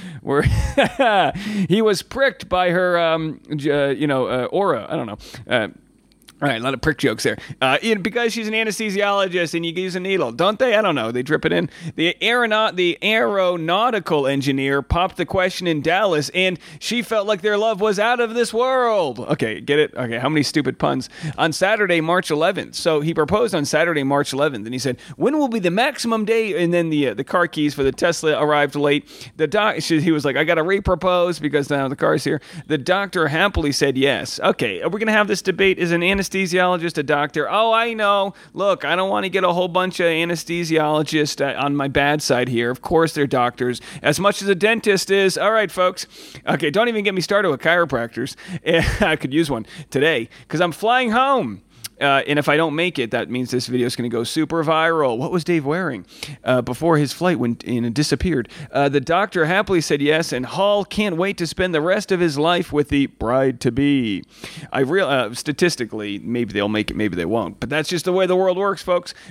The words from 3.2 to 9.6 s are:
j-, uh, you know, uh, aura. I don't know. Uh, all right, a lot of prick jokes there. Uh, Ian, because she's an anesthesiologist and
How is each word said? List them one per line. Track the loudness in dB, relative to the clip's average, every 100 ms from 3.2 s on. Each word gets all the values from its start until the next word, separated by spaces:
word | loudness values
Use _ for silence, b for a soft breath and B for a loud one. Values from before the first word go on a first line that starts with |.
| -2 -8 -8 -4
j-, | 0
uh, | 2 2
you | 2 0
know, | 0 0
uh, | -2 -2
aura. | 0 0 0 -2
I | -6
don't | -6
know. | -10 B B -4
Uh, | -2 -2 -8 _ _ _ _ _ -4
all | -2
right, | -2
a |
lot | -2
of | -2
prick | -2 0
jokes | 0 0
there. | -2 -2 B B
Uh, | 0 2
Ian, | 2 0
because | -2 -2 -2
she's | -2 -4
an |
anesthesiologist | -2 -2 -2 -4 0 0 2 0 0 -2
and | -2